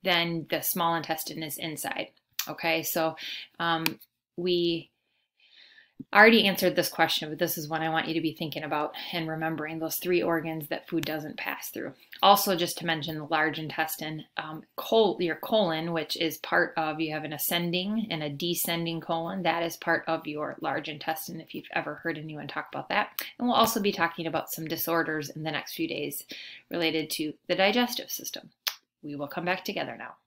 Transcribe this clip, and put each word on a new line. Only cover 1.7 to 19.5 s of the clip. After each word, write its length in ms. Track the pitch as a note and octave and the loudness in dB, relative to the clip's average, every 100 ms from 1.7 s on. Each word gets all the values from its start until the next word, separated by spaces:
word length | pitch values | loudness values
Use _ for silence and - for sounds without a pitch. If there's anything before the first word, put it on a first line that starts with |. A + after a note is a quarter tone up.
| D3 - - - _ _ - - | -6 -6 -4 -8 _ _ -8 -6
Okay, 340 | D3+ E3+ D#3+ | -2 0 0
so, 360 | D#3 F3 D#3+ D#3 - - - _ | 0 0 0 -2 -10 -10 -14 _
um, 400 | E3+ E3 D#3+ - - _ _ - | 0 0 0 -4 -18 _ _ -4
we 520 | F3+ F3 E3+ E3 D3 _ _ _ _ _ _ - - - _ _ - | 0 2 2 0 -6 _ _ _ _ _ _ -20 -20 -20 _ _ 2
already 320 | G3+ A3 A3+ G3 | 10 10 10 6
answered 300 | F3+ F3+ F3 | 4 2 4
this 140 | E3 | 0
question, 380 | - D#3+ - D#3 | 2 2 2 -4
but 120 | D#3 | -2
this 180 | E3+ E3 | -2 -2
is 100 | D3 | -4
one 140 | D#3 | -2
I 80 | D#3+ | 0
want 180 | D#3+ D#3 | 0 0
you 60 | |
to 80 | D#3+ | 0
be 100 | D#3+ | -2
thinking 320 | - D#3+ D3+ | -4 -6 -6
about 320 | D3+ D3 D3 - - | -4 -2 -2 -4 -6
and 160 | F3 D#3+ | -4 -2
remembering, 520 | D#3+ D#3+ D#3+ D3+ D#3+ | -2 -2 -2 -4 -4
those 180 | D#3+ - | -4 -4
three 240 | F3+ F3+ | 2 2
organs 460 | - E3 D#3+ D#3+ D3 | 4 2 0 -6 -4
that 200 | - - | -8 -2
food 160 | E3 | -2
doesn't 340 | D#3 D#3 D3+ - | -2 -4 -6 -6
pass 320 | - - - | -6 -6 -8
through. 260 | - - - - - | -8 -10 -12 -20 4
Also, 340 | G3 G3+ - F3+ | 8 8 6 2
just 220 | E3+ - | 0 -2
to 80 | E3+ | -2
mention 320 | D#3+ D3 D#3 | -2 -2 -6
the 80 | D3 | -2
large 320 | D#3+ D#3 D#3 | 2 2 0
intestine, 680 | D#3 - D#3 - D#3 D#3 - - | -6 -4 -4 -2 -6 -8 -8 -8
um, 260 | D#3 D#3 - - | -8 -10 -12 -12
col-, 420 | - A3+ G#3+ - | 2 6 6 4
your 160 | F3 D#3 | 0 -2
colon, 560 | - A3 F#3 D#3+ E3+ | 0 2 4 2 0
which 220 | E3 D3+ - | -2 -2 -2
is 220 | E3 D3+ | -2 -2
part 380 | - F3+ E3 - | 0 2 2 0
of, 240 | D#3 D#3 | -2 0
you 100 | D#3+ | -2
have 120 | D3+ | -4
an 100 | D#3 | -6
ascending 760 | D3+ - F3 F3 F3 F#3+ G#3+ A3 | -4 0 0 2 0 0 -2 -2
and 100 | E3 | -2
a 80 | D3+ | -4
descending 720 | C#3+ F3 E3+ - E3+ E3 E3 | -2 -2 0 0 0 -2 -4
colon, 400 | - E3 E3 F#3+ | -2 -4 -2 0
that 220 | E3 | 2